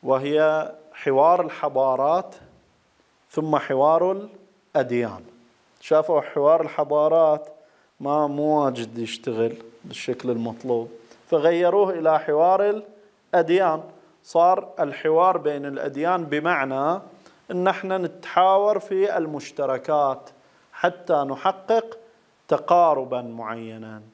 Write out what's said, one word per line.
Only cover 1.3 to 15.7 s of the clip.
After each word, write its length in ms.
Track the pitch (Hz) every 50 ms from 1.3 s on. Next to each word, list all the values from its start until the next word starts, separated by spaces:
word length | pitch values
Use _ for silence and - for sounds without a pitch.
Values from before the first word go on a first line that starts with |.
| 175 175
الحضارات 920 | 170 156 - - - 147 139 131 135 135 131 127 135 147 160 180 190 - - - - - _ _ _ _ _ _ _ _ _ _ _ _ _ _ _ _
ثم 240 | - - 156 156 151
حوار 720 | 143 - - 139 131 139 151 160 165 175 185 190 196 202 214 - - _ _ _ _ _ _ _
الأديان. 480 | 156 131 123 120 123 120 110 95 92 85 - - - _ _ _ _ _ _ _ _
شافوا 400 | - - 156 156 156 156 170 147
حوار 400 | 135 - - 151 139 147 160 165
الحضارات 840 | 165 151 - - 151 143 151 151 151 156 165 165 165 156 151 147 147 - - - _ _ _ _ _ _ _ _
ما 280 | 139 139 147 151 151 147
مو 360 | 143 143 147 151 151 151 147
واجد 340 | 135 127 120 117 113 113 117
يشتغل 560 | 117 110 - - - 135 117 110 117 117 117 - - - - - _
بالشكل 460 | - - - - - 123 123 - 123
المطلوب، 600 | 123 113 117 117 113 117 - 131 123 117 117 117 - - - _ - _ _ _
فغيروه 640 | - 160 147 165 175 170 175 175 185 202 208 190 185
إلى 260 | 170 160 160 156 151
حوار 600 | 156 - 147 151 165 180 190 190 202 208 208 214 214 - - - _ _ _ _ _ _ -
الأديان. 500 | 180 170 160 175 190 190 175 156 156 - - - - _ _ _ _ _
صار 460 | - - 165 170 180 190 185 190 - - -
الحوار 580 | 170 143 139 - - 160 156 160 175 185 185 170
بين 280 | 147 147 147 143 143
الأديان 600 | 143